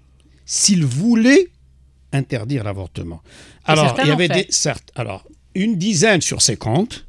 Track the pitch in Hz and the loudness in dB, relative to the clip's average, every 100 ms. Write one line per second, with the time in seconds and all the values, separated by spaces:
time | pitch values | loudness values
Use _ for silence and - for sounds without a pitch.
0 | _ _ _ _ - - - 190 147 127 | _ _ _ _ -10 -2 2 2 2 0
1 | 214 226 226 285 359 _ _ _ _ _ | 0 4 6 6 4 _ _ _ _ _
2 | _ 139 127 131 110 139 104 95 90 - | _ -6 -4 -6 -4 -4 -4 -6 -10 -10
3 | 87 82 - - - - - 156 147 120 | -12 -12 -18 -20 -20 -10 0 2 2 2
4 | - - 175 180 196 - 156 120 - - | 2 2 2 0 -2 -2 -4 -4 -10 -10
5 | 113 95 - - _ 190 208 202 190 185 | -10 -10 -16 -20 _ -4 -2 -2 -2 0
6 | 214 190 - - - 107 110 127 226 - | 2 2 -2 -2 -2 -2 -2 -2 -2 -8